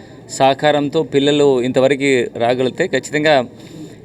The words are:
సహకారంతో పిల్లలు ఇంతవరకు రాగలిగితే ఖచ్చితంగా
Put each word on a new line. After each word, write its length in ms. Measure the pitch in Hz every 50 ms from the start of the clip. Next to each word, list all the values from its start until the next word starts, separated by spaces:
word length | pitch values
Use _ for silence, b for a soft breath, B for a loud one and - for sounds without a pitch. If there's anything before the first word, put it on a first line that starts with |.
| B B B B B B
సహకారంతో 720 | - - 135 135 135 - 151 151 147 147 147 139 139 160 156
పిల్లలు 600 | 127 - 139 139 143 147 147 143 143 131 123 117
ఇంతవరకు 760 | 131 127 135 127 135 147 131 139 139 135 123 113 - - 107
రాగలిగితే 480 | 117 117 131 123 131 123 123 - 165
ఖచ్చితంగా 600 | 127 131 131 127 - 135 151 151 156 147 131 120 - - B B B B B B B B B